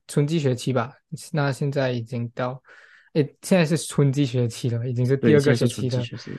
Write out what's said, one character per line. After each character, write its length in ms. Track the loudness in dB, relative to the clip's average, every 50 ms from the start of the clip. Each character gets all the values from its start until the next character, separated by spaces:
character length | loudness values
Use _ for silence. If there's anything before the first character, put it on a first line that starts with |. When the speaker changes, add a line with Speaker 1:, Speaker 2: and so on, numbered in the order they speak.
| _
Speaker 1:
春 180 | -4 0 0 0
季 140 | 2 0 0
学 160 | 0 0 0
期 180 | -2 -2 -2 0
吧。 220 | 0 -2 -4 -6 _ _ _ -16 -14 -10 -6 -4
那 180 | -2 -2 -2
现 200 | -2 -2 -4 -4
在 200 | -2 0 -2 -2
已 100 | -2 -4
经 280 | -6 -6 -6 -6 -6 -6
到， 340 | -6 -6 -6 -6 -6 -10 _ _ -20 -20 -20 -20 _ _ _ _ -2
诶， 220 | -2 -2 -2 -4 _ -2
现 160 | 2 2 4
在 80 | 4
是 100 | 4 0
春 360 | -2 -4 -2 0 2 2 2 2
季 120 | 2 0
学 220 | 0 0 0 -2
期 240 | -2 -2 -4 -4 -4
了， 180 | -4 -4 -4 -4
已 60 | -2
经 100 | -2 0
是 120 | 0 0
第 180 | 2 4 6 6
二 60 | 6 6
个 120 | 4 4
学 100 | 4 2
期 220 | 0 0 -2 -4 -4
了。 20 |
Speaker 2:
对， 0 |
现 80 | -4 -4
在 60 | -6
是 0 |
春 0 |
季 0 |
学 100 | -6 -10
期， 220 | -14 -14 -14 -14